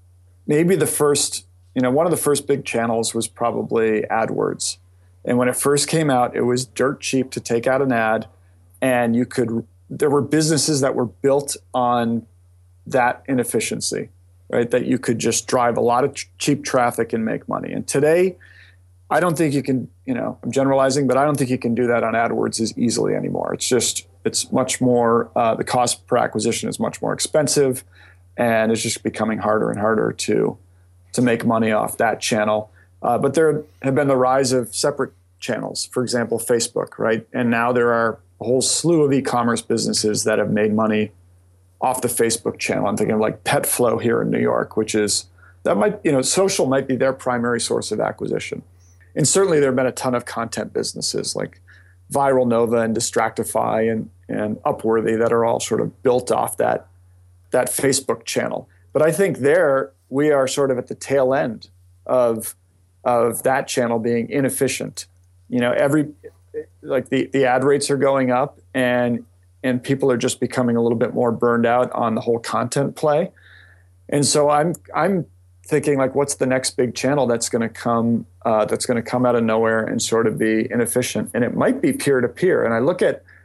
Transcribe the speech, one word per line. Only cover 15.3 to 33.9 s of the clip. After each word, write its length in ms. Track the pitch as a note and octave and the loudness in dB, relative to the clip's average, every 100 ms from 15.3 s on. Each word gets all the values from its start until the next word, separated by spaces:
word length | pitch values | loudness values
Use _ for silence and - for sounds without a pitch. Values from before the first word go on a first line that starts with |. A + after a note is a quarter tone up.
| A2 - | -2 -2
drive 300 | C3 A#2+ A#2 | 0 2 2
a 60 | |
lot 220 | A#2 B2 | 2 2
of 100 | C3+ | 0
ch-, 160 | - - - | -4 -14 -6
cheap 260 | - C#3+ | -2 -2
traffic 480 | - C3 A#2+ A#2 A#2 | 0 0 0 0 -2
and 120 | A2+ | -2
make 240 | A2 A2 - | -2 -4 -4
money. 240 | - - | -6 -6
And 140 | - - | -8 -4
today, 500 | C#3 D3 E3+ F#3 - - - - _ _ _ - | 0 2 4 2 -2 -16 -20 -20 _ _ _ -4
I 100 | D3 | 0
don't 160 | F3 D3+ | 0 2
think 180 | D#3 | 0
you 80 | C#3 | 0
can, 260 | C#3 C3 - - C3+ | 0 -2 -4 -10 -6
you 80 | |
know, 240 | A#2 A2+ - | -4 -6 -6
I'm 100 | - | -4
generalizing, 540 | B2+ C3+ C3+ C3+ C#3 C3 | 0 2 4 4 2 2
but 100 | B2+ | 2
I 80 | |
don't 120 | D3 C#3+ | 2 0
think 140 | B2+ | 0
you 80 | B2+ | -2
can 160 | A#2 | 0
do 120 | A#2 B2 | 0 2
that 160 | A#2 | 2
on 100 | A2+ | 0
AdWords 460 | A2+ A2+ A2+ A2+ A2 | 0 0 0 -2 -2
as 160 | A2 - | -4 -2
easily 360 | A#2+ - G#1 | -2 0 -2
anymore. 380 | G#1 G1+ G1+ G1+ | -2 -4 -4 -4
It's 160 | - - | -4 0
just, 380 | B2+ - - - _ | 0 0 -4 -12 _
it's 260 | - - - | -6 -4 -2
much 280 | B2+ B2 - | -2 -2 0
more, 500 | B2+ A#2+ A#2 A#2 A#2 B2 | 2 4 4 2 2 0
uh, 180 | A2+ | 0
the 100 | A2+ | 0
cost 420 | A#2 B2+ A#2+ - - | 0 0 0 -2 -2
per 100 | A#2+ | 0
acquisition 520 | A2+ A2 A2+ A2 A2 | 0 0 -2 -2 -4
is 100 | G#2+ | -4
much 220 | A2+ - | -6 -4
more 100 | A2+ | -6
expensive, 720 | G2+ - D#3 D3 D3 C3+ B2 - - - - _ - | -4 -2 0 2 2 2 0 -8 -20 -20 -20 _ -2
and 340 | A#2+ A2 A2 | 2 2 2
it's 100 | A2 | 0
just 200 | A#2 - | -2 -4
becoming 360 | A2+ - A2 G#2+ | -6 -4 -4 -2
harder 320 | G#2+ G#2+ A2+ | 0 0 0
and 80 | A2 | 0
harder 340 | G#2+ A2 A2+ | 0 2 0
to, 440 | A2+ - A2 G#2+ - _ _ _ _ _ | -2 -2 0 0 -2 _ _ _ _ _
to 80 | - | 0
make 220 | B2 A#2 | 0 2
money 280 | A#2+ A2+ A2 | 0 0 2
off 260 | G#2+ A2 - | 0 -2 0
that 220 | A2+ G#2+ | 0 0
channel. 500 | - A2 G#2+ G#2+ G#2+ - _ _ | -2 0 0 0 -4 -16 _ _
Uh, 140 | A#2 A#2+ | -2 0
but 160 | C3 | 2
there 300 | D#3+ D#3 D3 - _ | 2 2 2 -6 _
have 120 | C3+ | -2